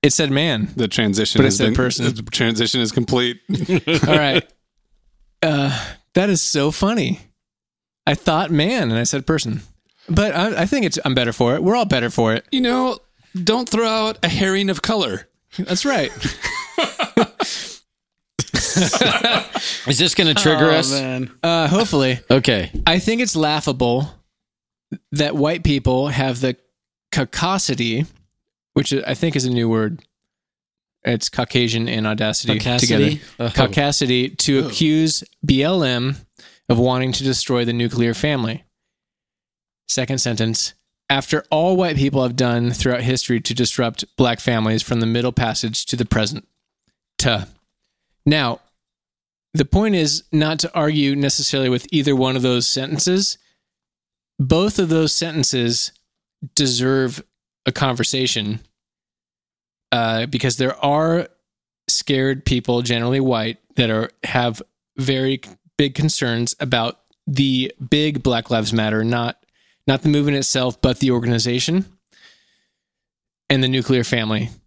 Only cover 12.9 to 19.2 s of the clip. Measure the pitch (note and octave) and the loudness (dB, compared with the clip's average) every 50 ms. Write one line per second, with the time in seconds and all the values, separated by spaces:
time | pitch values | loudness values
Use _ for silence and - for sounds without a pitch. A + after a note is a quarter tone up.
12.9 | - - _ _ _ _ _ _ _ F#3 F3+ E3 A3 A#3 A#3+ A3+ - G#3+ A#3 A3+ | -4 -6 _ _ _ _ _ _ _ -4 0 0 0 0 0 -2 0 0 0 0
13.9 | A3 A3 G#3+ A3 A3 - - E3 E3+ G3 G3+ F#3+ F#3+ G3 G3+ F#3+ F#3 D3 - - | 0 0 0 -2 -2 -2 -2 -2 0 2 2 2 2 2 0 0 0 -2 -2 -2
14.9 | A3+ G#3+ F3 B2 F#2+ F2+ - _ _ _ _ _ - - F#3 - F3+ F3+ - C#4+ | 0 0 0 -2 -4 -6 -8 _ _ _ _ _ -8 -8 -4 -2 -2 -2 0 0
15.9 | C4+ G3+ D3 - - - - - - - - - - C6 C6 - - - E4 - | 0 0 -2 -4 -6 -6 -6 -6 -6 -6 -8 -8 -8 -8 -10 -8 -4 -4 -4 -4
16.9 | - - - - - - A3+ - - _ - - - - - - - - _ _ | -4 -6 -8 -2 0 0 0 0 -2 _ -6 -6 -6 -10 -10 -12 -14 -18 _ _
17.9 | _ _ _ _ _ _ _ _ _ - - - - - - - - F3 F#3 D#3 | _ _ _ _ _ _ _ _ _ -10 -10 -6 -4 -4 -2 0 0 2 0 2
18.9 | - - B3+ A#3 - - | 2 2 2 2 0 0